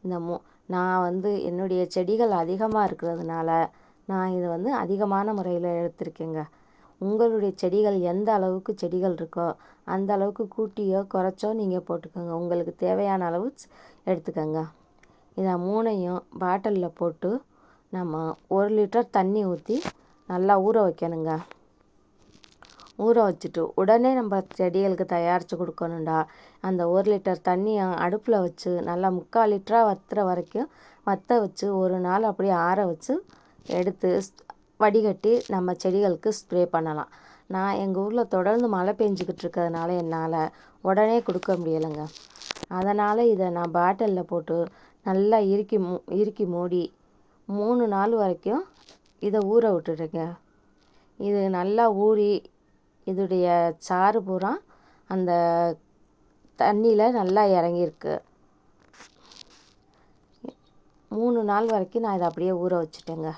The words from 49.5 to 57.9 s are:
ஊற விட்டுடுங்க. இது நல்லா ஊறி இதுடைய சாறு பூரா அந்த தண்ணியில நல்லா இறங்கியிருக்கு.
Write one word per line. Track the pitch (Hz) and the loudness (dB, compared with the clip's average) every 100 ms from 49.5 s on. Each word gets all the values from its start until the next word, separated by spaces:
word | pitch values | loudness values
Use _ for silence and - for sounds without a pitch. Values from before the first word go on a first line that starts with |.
ஊற | 226 233 180 | 4 4 0
விட்டுடுங்க. | 170 156 160 165 165 175 _ _ _ _ _ _ _ _ | -2 -6 -6 -6 -8 -10 _ _ _ _ _ _ _ _
இது | 202 202 190 185 | -2 0 0 0
நல்லா | 185 214 233 | 0 2 4
ஊறி | 196 208 214 208 202 - _ _ _ _ _ - | 4 4 4 2 0 -4 _ _ _ _ _ -8
இதுடைய | 190 196 185 180 175 170 160 | -4 0 0 2 4 2 -2
சாறு | - 180 190 220 190 | -4 2 4 2 -2
பூரா | 185 190 320 - _ _ _ _ | -4 -2 -4 -8 _ _ _ _
அந்த | 190 180 175 170 170 170 160 _ _ _ _ _ _ _ _ | -4 0 2 2 2 0 -2 _ _ _ _ _ _ _ _
தண்ணியில | 120 208 226 214 220 | 2 4 4 6 4
நல்லா | 247 185 196 208 185 | 2 2 4 6 4
இறங்கியிருக்கு. | 170 175 170 | 2 0 -2